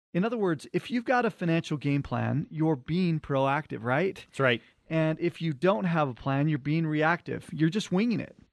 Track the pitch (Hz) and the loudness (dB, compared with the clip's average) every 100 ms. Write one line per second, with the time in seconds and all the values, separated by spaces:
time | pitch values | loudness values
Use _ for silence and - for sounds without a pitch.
0 | _ 170 214 233 190 160 - 175 - 240 | _ -2 -2 0 0 -2 -2 -6 -2 -4
1 | 240 247 233 - 170 165 - 151 143 143 | 0 2 2 0 0 0 0 -2 0 0
2 | 135 120 113 127 - 156 156 147 123 165 | 0 -2 0 -2 -2 -2 0 0 -2 0
3 | 185 156 - 139 135 143 151 131 113 131 | 2 0 0 0 2 0 -2 -6 0 0
4 | 190 196 - - 131 120 - _ - 160 | 0 -4 -10 0 2 2 -2 _ -4 0
5 | 160 160 170 - 165 135 175 214 185 165 | 0 0 -2 -2 -4 0 2 2 2 0
6 | 143 120 - 135 151 147 147 160 160 151 | 0 -2 -2 0 2 0 0 0 0 2
7 | 156 170 - 123 - 151 160 202 - 180 | 2 0 -2 -8 -6 0 2 2 -2 0
8 | 233 202 - - - | 2 0 -4 -12 -14